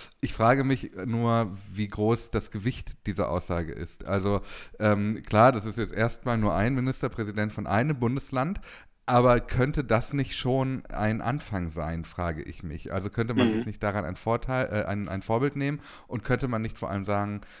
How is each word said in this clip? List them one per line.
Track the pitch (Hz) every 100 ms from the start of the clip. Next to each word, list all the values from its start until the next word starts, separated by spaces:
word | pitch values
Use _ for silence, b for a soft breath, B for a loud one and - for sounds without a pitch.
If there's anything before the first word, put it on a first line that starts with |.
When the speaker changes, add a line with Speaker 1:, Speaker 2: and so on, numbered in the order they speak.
| B _
Speaker 1:
Ich | -
frage | - 113 135
mich | 131 135 - -
nur, | 101 117 117 117 110 98 101
wie | 95 104
groß | 98 107 117 -
das | 110 -
Gewicht | 107 107 - - - -
dieser | 95 67
Aussage | 87 - 87 80
ist. | 57 87 -
Also, | - 98 95 101 B B B -
ähm, | 107 101 104 110
klar, | - 107 120
das | 123
ist | 107 101
jetzt | 104
erstmal | - 117 113 127 117
nur | 104 87
ein | 110
Ministerpräsident | 131 127 131 131 - 107 104 104
von | 107 107
einem | 101 143 139
Bundesland, | 117 135 - 131 147 202 B B B _ -
aber | 123 123 120
könnte | - - 127 151
das | 127 110 -
nicht | 143 131 -
schon | 131 131 131 131 -
ein | - 107 113
Anfang | - 143 - 101 85
sein, | 82 78 82
frage | 80 - 87 78
ich | - -
mich. | 87 78 -
Also | 95 98
könnte | - 117
man | 120 120
Speaker 2:
Mhm. |
Speaker 1:
sich | 110
nicht | 117 104
daran | 104 101
ein | 80 90
Vorteil, | - 117 - 131 -
äh, | 104 90
ein, | 101 98
ein | 95
Vorbild | - 113 139
nehmen | 143 139 151 B B B
und | 120
könnte | - 123 127
man | 117
nicht | 110 -
vor | -
allem | 101
sagen, | 98 101 101 104 B B